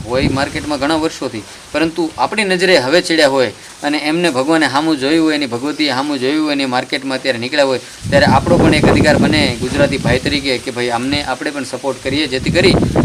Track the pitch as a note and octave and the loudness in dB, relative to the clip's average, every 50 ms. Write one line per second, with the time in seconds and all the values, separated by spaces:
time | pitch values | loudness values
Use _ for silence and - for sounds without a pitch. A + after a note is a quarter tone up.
0 | - A2 B2 C3 D3 C#4 C4+ C4+ - - - D#4 C#4+ D4+ D4+ B3+ - D3 E4 D#4 | -6 -4 -2 0 0 0 0 0 -2 -2 -4 -6 -6 -4 -4 -2 0 0 0 0
1 | D#4 E4 - - C#4+ B3+ - G#2+ G2 - - - - - - D3+ D#3+ E3+ D#3+ F3 | 0 -2 -4 -6 -8 -8 -8 -8 -10 -12 -18 -20 -16 -6 -2 -2 -2 -2 0 -2
2 | E3 D#3 - - B2+ - G#3+ G#3+ G#3 F#3+ F#3 F3 F#3+ F3+ F#3 C#3+ B2 C3 D#3+ F3+ | -4 -4 -2 -2 -2 -2 0 -2 0 0 0 2 4 4 4 4 4 4 2 2
3 | F3+ - E3 D#3 D3+ C3+ C3+ C3+ B2 G#2+ G2+ - - - - - C#3 D3 D3 D3+ | 2 2 2 4 4 4 4 2 2 0 -2 -8 -16 -20 -14 -6 -4 -2 -2 -2
4 | C#3+ D3+ D#3+ F3 F3 E3+ B2+ B2+ C3 D3+ E3 D#3+ D3+ B2+ C3 C#3+ D#3 D#3+ D#3 - | -2 -2 0 0 0 0 0 0 0 2 2 2 2 2 2 0 0 0 0 0
5 | C3 C#3 D#3+ E3 D#3+ D#3 D3+ D3 D3 B2 A#2+ A#2 C3+ D3+ C#3+ D3 D#3 C#3+ B2 B2+ | 0 2 2 2 2 2 0 0 -2 -4 -4 -4 -4 -4 -2 -2 -2 0 0 -2
6 | C#3+ D3+ C#3+ B2+ B2 C3+ D3+ D#3 D#3 D3+ C#3+ C#3 C3+ B2+ B2 B2+ B2+ - D#3 C3+ | -2 -2 -2 -2 -2 0 0 0 0 0 0 -2 -2 0 0 -2 -2 -2 -6 -6
7 | C3+ C3+ C3 B2+ B2+ C3+ B2 A2+ A#2+ B2+ D3+ D3 C#3 C3+ C3 A#2+ - - - - | -4 -4 -6 -2 -2 -2 -2 -2 -4 -2 0 2 2 2 2 -2 -4 -10 -16 -12
8 | - - C#3+ C#3 C#3+ - C3 C3+ - - F3 - - - D#3 D3+ - C3 - - | -8 -6 -2 0 2 2 2 2 2 2 2 4 4 4 4 4 4 4 4 4
9 | D3 D3+ C#3+ - - - D3+ D3+ C#3+ C3 B2 A2+ B2+ B2+ C3+ C#3+ C#3+ C3+ C#3 C3+ | 4 4 4 4 2 2 2 2 2 0 -2 -4 -4 -2 0 0 0 0 0 -2
10 | - A#2+ B2 C3 - D3 C#3+ C#3+ C3+ C#3 B2+ A#2+ - C3+ A2+ A#2+ B2 B2 A#2 A#2 | 0 0 0 0 0 -2 -2 -2 -2 -2 -2 -2 -4 -6 -4 -4 -2 -2 -2 -2
11 | B2 C3+ C#3+ D3 C#3+ C3+ B2+ - D3+ C#3+ C#3+ C#3+ B2+ - - A#2+ - C#3 B2+ - | -2 -2 -2 -2 -2 -4 -6 -4 -4 -6 -6 -6 -8 -8 -8 -6 -4 -4 -4 -4
12 | - C3+ C3+ D3+ D#3 B2+ C3 C3 - - - E3+ F#3+ F3+ - - - - - - | -4 -4 -2 -2 -2 -2 -2 -2 -2 0 2 4 4 4 4 4 2 2 2 2
13 | - | 2